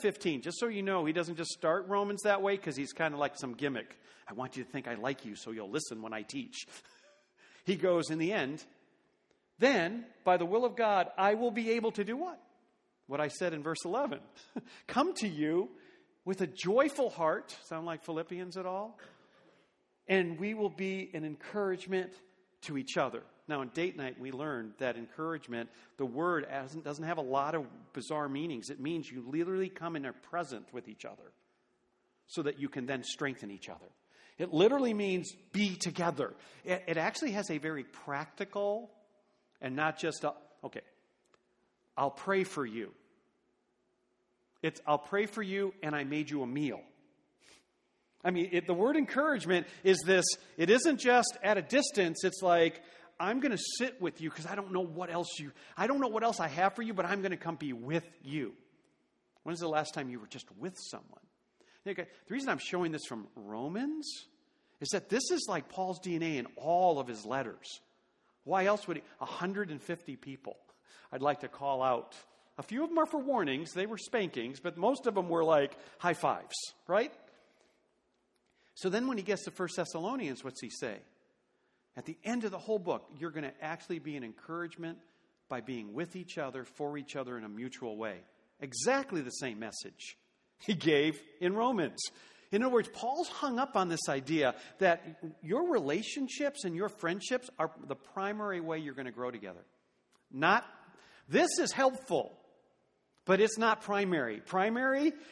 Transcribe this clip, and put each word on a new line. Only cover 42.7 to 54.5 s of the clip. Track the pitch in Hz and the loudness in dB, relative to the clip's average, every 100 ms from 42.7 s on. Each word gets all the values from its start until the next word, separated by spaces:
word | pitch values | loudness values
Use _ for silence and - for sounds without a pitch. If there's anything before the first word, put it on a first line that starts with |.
| 113 101 - _ _ _ _ _ _ _ _ _ _ _ _ _ _ _ - | -6 -8 -12 _ _ _ _ _ _ _ _ _ _ _ _ _ _ _ -4
It's, | 160 - - | -4 -2 2
"I'll | 143 | 2
pray | - 196 214 | 2 -2 0
for | 226 | -2
you | 196 196 196 - | -2 0 -2 -2
and | 156 | -4
I | 147 | -2
made | 135 151 151 | -2 -2 -2
you | 147 | -2
a | 123 | -2
meal." | 139 147 90 - _ _ _ _ _ - - _ _ _ _ _ _ | -2 -2 -2 -10 _ _ _ _ _ -20 -20 _ _ _ _ _ _
I | 175 | -2
mean, | 180 180 | 0 0
it, | 175 180 | 0 0
the | |
word | 175 233 302 | 2 4 4
encouragement | 254 240 311 254 156 180 - - | 2 2 2 2 2 2 0 2
is | 190 180 160 | 6 6 8
this, | 185 160 - - - | 6 6 0 -6 2
it | 170 | 8
isn't | 240 330 262 | 8 8 4
just | 254 247 - - | 6 6 6 2
at | 196 202 | 2 2
a | |
distance. | 165 262 - 208 175 165 | 4 4 4 4 2 4
It's | 185 185 | 0 2
like, | 185 170 165 156 - - - - | 6 8 6 4 -16 -20 -16 -4
"I'm | 180 254 | 0 2
gonna | 269 196 | 2 2
sit | - - 254 254 | -2 -2 -2 0
with | 170 - | -4 -2
you | 160 | -8
'cause | - | -6
I | 165 | -6